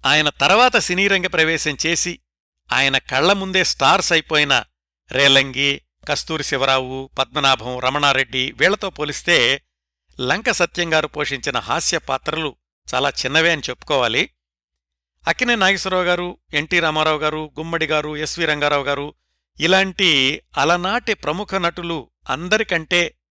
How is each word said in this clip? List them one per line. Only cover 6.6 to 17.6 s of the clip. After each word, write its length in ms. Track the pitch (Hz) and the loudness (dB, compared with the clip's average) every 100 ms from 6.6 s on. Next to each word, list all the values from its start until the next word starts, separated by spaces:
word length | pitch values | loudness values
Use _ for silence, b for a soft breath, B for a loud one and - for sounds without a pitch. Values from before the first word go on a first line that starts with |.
| 135 131 127 131 135 - | 2 2 0 -8 -10 -6
పద్మనాభం, 600 | 131 135 139 127 120 127 | -4 0 0 0 -4 -4
రమణారెడ్డి 720 | 127 143 147 131 123 131 127 | -2 0 2 2 -2 -4 -6
వీళ్లతో 380 | - 165 202 196 | 0 0 0 -6
పోలిస్తే 720 | - 147 139 - 165 120 135 _ _ _ _ _ - | -6 -8 -6 0 2 2 0 _ _ _ _ _ -8
లంక 300 | 127 175 226 | -2 -2 -2
సత్యంగారు 560 | - 175 - 170 156 151 | 0 -2 -2 0 0 0
పోషించిన 520 | 151 147 135 143 123 | -4 -6 -4 -4 -4
హాస్య 400 | 107 147 - 165 | -4 -2 -2 -4
పాత్రలు 580 | - 131 - 156 151 - _ _ - | -4 -4 -4 -4 -6 -8 _ _ -6
చాలా 160 | 127 143 | -2 -2
చిన్నవే 420 | - 131 151 165 | -2 -2 2 2
అని 100 | 156 139 | 0 -4
చెప్పుకోవాలి. 600 | 131 - 139 117 123 214 _ _ _ _ _ _ _ _ _ - | -10 -2 0 2 0 -4 _ _ _ _ _ _ _ _ _ -4
అక్కినే 260 | - 240 | -2 -2
నాగేశ్వరరావు 500 | 233 190 190 190 185 | 2 2 0 -2 0
గారు, 340 | 180 175 180 - _ | 0 0 -4 -10 _
ఎన్టీ 260 | 147 156 175 | -6 0 0
రామారావు 380 | 170 156 156 151 | 2 2 2 2
గారు, 340 | 151 156 151 | -2 -4 -8
గుమ్మడి 280 | - | -10